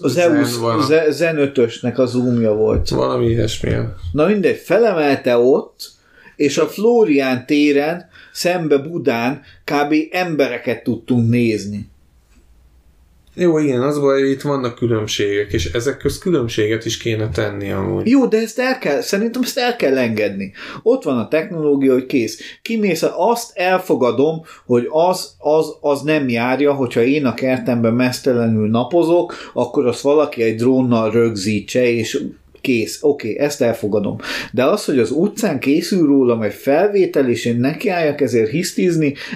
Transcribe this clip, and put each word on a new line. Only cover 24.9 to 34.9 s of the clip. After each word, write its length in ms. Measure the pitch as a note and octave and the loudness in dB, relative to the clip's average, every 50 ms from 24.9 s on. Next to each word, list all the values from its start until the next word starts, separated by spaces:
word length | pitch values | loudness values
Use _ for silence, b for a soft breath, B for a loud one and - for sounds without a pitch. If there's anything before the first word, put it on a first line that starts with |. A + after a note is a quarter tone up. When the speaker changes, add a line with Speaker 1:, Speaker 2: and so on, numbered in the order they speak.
| D3+ D#3 E3+ F#3 F#3 F3+ - - - - | 0 2 2 2 0 -2 -6 -12 -12 -6
Speaker 1:
az, 380 | - D3 D3+ D#3 D#3 D#3 D#3 - | -2 0 2 2 2 0 -4 -4
az 200 | - D3 C#3 B2+ | -2 -2 0 0
nem 280 | C3 D3+ D#3 D3+ C#3+ B2+ | 0 0 0 0 0 0
járja, 440 | A#2 A#2 A#2 B2+ C3 C3+ D3 C#3+ C#3+ | 0 0 0 0 0 2 2 2 2
hogyha 300 | C3+ C3 A#2 - B2+ A#2 | 2 0 -2 0 2 2
én 240 | C3 C#3 D3+ C#3+ | 2 2 2 0
a 80 | B2 A2+ | -2 -2
kertemben 600 | - C3 C3 B2+ B2 A#2 B2+ B2 A#2+ A2+ A2+ A2+ | -2 -2 -2 -2 -2 -2 -2 -2 0 2 2 2
mesztelenül 760 | B2 B2+ B2 A#2 - - C#3 B2 A#2+ A#2 A2+ A2+ G#2+ G#2+ G#2+ | 2 0 0 -2 -2 0 0 0 2 2 2 2 2 0 0
napozok, 640 | A2+ A#2 B2+ - F3 E3+ E3 D#3+ E3+ F3 E3+ F3 B B B B B | 0 0 0 2 2 2 2 4 2 2 0 0 B B B B B
akkor 320 | A#2+ B2 - - D3 B2+ | -4 -4 -2 0 0 0
azt 140 | B2 A2+ - | 0 0 0
valaki 420 | - C#3 C#3+ D#3 D3 C#3+ - B2 A2+ | 0 2 2 2 2 0 -2 -2 -2
egy 120 | A2+ A2 | -2 0
drónnal 540 | A2+ A#2 C3 C3 C3 B2+ A#2+ A#2+ A2+ A2+ A2 | 0 2 2 2 2 2 2 2 0 0 0
rögzítse, 800 | G#2 A#2+ A#2 A#2 A2 G2+ F#2+ A2 G#2+ G2+ G2 - - B2+ B2+ B2 A#2 | 2 2 2 2 0 -2 -4 -2 -2 -4 -4 -4 -2 0 2 2 0
és 300 | A#2 G#2+ - - C#3 D3+ - - - _ _ - - | 0 -2 -4 -4 -6 -6 -8 -12 -14 _ _ -20 -8
kész. 380 | - C#3 B2 A2+ G#2 - - - - | -2 0 0 0 0 -4 -6 -2 0
Oké, 360 | D3 C#3+ - - A2 G#2 - | 0 0 0 -2 -8 -4 -2
ezt 240 | C#3+ D3 D3 - A#2+ | -2 -2 -2 0 0
elfogadom. 540 | A#2 A2 - - G#2 G2+ G#2+ G2+ - A2 - B B B B B B B | 0 0 -2 -2 -2 -2 0 -2 -2 -6 -8 B B B B B B B
De 120 | A#2+ B2+ | 0 2
az, 200 | D3 G3 G3+ - | 2 2 0 0
hogy 140 | - | 0